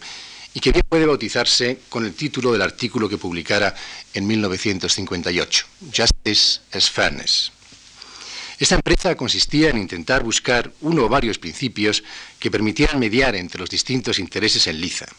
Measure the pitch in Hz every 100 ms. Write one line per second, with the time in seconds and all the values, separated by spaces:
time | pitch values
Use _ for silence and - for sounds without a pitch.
0 | - - - - - - 135 120 170 165
1 | 156 139 104 123 120 - 123 127 - 120
2 | 113 90 151 135 123 113 92 - 120 120
3 | 107 98 95 85 82 104 101 - - -
4 | - - 101 110 104 92 107 95 90 -
5 | 92 90 87 87 76 - - - 170 117
6 | 113 - - 104 - - - 98 - -
7 | 92 71 67 - - - - - - -
8 | - - - - - - 139 175 - 170
9 | 190 156 123 98 - 147 156 123 92 90
10 | 82 131 120 104 - 123 - - 147 165
11 | 113 127 120 95 87 78 131 104 104 104
12 | - - - - 117 101 107 104 147 143
13 | 113 113 135 104 87 - 87 95 - 127
14 | 117 101 87 98 110 - - 78 87 -
15 | -